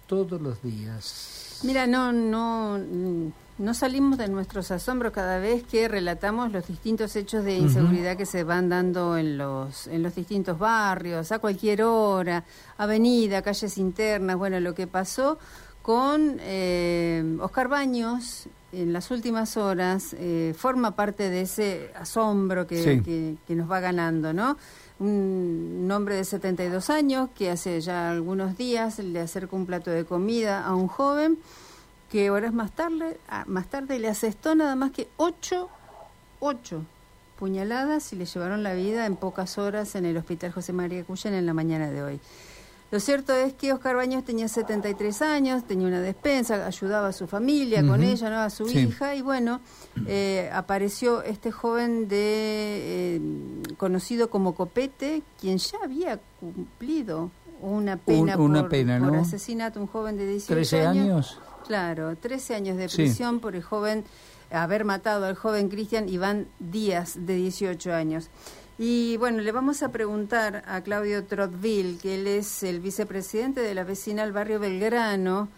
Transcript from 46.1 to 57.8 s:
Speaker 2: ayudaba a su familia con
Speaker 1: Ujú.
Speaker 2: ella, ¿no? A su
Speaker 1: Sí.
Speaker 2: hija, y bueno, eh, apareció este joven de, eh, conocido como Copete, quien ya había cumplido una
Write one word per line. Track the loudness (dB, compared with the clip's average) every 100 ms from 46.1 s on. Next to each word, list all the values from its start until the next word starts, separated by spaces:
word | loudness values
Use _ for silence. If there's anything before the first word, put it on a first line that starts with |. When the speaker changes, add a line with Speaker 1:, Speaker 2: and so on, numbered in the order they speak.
| -2 2 2 2 0 -2
Speaker 2:
ayudaba | -4 0 0 0
a |
su | -2 -4
familia | 0 2 2 4 4
con | 6 6
Speaker 1:
Ujú. | 6
Speaker 2:
ella, | 4 0
¿no? | 0
A | -2
su | -2 0
Speaker 1:
Sí. | 4
Speaker 2:
hija, | 4 2 -2
y | -2
bueno, | 0 0 0 -2 -6 -20 -12 -8 -2
eh, | 0 0 0 -2
apareció | -4 -2 0 0 0 2 2
este | 0 -6 -6
joven | -4 0 0 2 0 0
de, | 2 2 2 0 -2 -4 -4 -4 -2 -2 -2
eh, | -2 -6 -8 -10 -10 -4
conocido | 0 0 0 0 0
como | 2 0 0
Copete, | -2 -2 -2 -4 -4 -4 -6 -8
quien | -2 0
ya | -2 -4
había | -6 -4 -4 -4 -8 -14
cumplido | -12 -10 -12 -10 -4 -4 -2 -4 -6 -10 -20 -10
una | -4 0